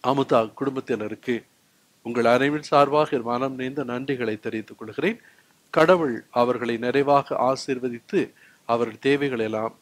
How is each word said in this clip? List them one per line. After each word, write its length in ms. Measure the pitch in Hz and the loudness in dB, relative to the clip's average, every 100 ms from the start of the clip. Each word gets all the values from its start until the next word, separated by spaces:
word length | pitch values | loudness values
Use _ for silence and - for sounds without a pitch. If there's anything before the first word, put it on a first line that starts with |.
| 127 | 0
அமுதா 460 | 139 131 127 110 | 0 4 2 2
குடும்பத்தினருக்கு 880 | - 139 131 127 117 107 107 - 117 - _ _ _ _ _ | -4 -4 -4 -4 -6 -6 -8 -4 -4 -6 _ _ _ _ _
உங்கள் 240 | 117 120 117 | -6 0 4
அனைவரின் 380 | 123 139 151 | 4 2 -2
சார்பாக 540 | 147 147 143 147 151 139 | 2 4 4 4 2 -2
என் 60 | |
மனம் 320 | 117 120 135 131 | -2 -4 -4 -4
நிறைந்த 280 | 131 139 | -6 -6
நன்றிகளை 560 | 123 123 139 131 113 107 | -6 -6 -4 -4 -4 -4
தெரிவித்துக் 380 | 113 110 104 101 | -6 -8 -10 -16
கொள்கிறேன். 440 | 110 107 170 226 _ _ _ _ _ | -12 -4 -4 -4 _ _ _ _ _
கடவுள் 560 | - 165 180 151 110 - | 4 6 6 2 -4 -4
அவர்களை 460 | 123 120 120 117 117 | 0 0 0 -2 -2
நிறைவாக 580 | 123 131 139 143 143 - | 0 0 4 2 2 0
ஆசீர்வதித்து 960 | 123 131 - 127 127 120 - 196 - _ _ _ - | 0 0 -4 -4 -4 -8 -4 -2 -2 _ _ _ -2
அவர்கள் 340 | 117 117 110 | 0 -2 -2
தேவைகளை 460 | 135 143 139 123 110 | 0 0 0 -2 -4
எல்லாம் 300 | 110 113 - | -4 -6 -8